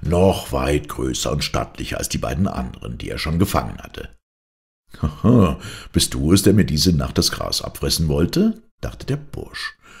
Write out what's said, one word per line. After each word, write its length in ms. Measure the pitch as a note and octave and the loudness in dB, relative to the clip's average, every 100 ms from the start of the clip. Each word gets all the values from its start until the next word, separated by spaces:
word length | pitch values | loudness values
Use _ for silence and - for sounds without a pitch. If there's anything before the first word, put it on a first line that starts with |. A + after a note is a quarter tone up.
noch 500 | C#2+ F2 F#2+ - - | 2 4 4 4 -2
weit 360 | C2+ C2 D2 - | -2 0 -2 -2
größer 440 | - C2 B1 A#1 | -6 -4 -2 -2
und 100 | D2 | -2
stattlicher 560 | D2 - - - - - | -2 -4 -6 -8 -8 -6
als 100 | - | -4
die 100 | - | -4
beiden 280 | A1+ C2+ G2 | -4 -2 -2
anderen, 520 | - B1+ - A1 A#1 | -2 -8 -8 -10 -8
die 100 | G1+ | -8
er 100 | - | -6
schon 200 | D2 E2 | -2 2
gefangen 400 | - D#2+ A#1+ G1+ | 2 2 -2 -10
hatte. 320 | - - - - _ _ _ _ _ _ _ - | -14 -14 -16 -18 _ _ _ _ _ _ _ -4
»Haha, 580 | - - G#2 B2 F2+ C2+ - - - | -4 2 6 6 6 2 -8 -14 -2
bist 220 | - - | 0 0
du 180 | B1+ C#2+ | 0 4
es, 100 | G2 | 6
der 100 | - | 6
mir 120 | G#2 | 6
diese 280 | - D2+ E2 | 4 2 2
Nacht 260 | D#2+ B1+ - | 2 0 0
das 120 | E2+ | 0
Gras 320 | - G1+ - | -2 -4 -4
abfressen 460 | - - D#2 - E2 | -6 -6 -4 0 0
wollte?«, 540 | C#2+ F2 - A3 A3 _ _ | 2 2 2 0 0 _ _
dachte 260 | - - - | -10 -10 -6
der 100 | C#3+ | -6
Bursch, 600 | D3+ - - - - - _ - | -6 -14 -12 -10 -12 -12 _ -20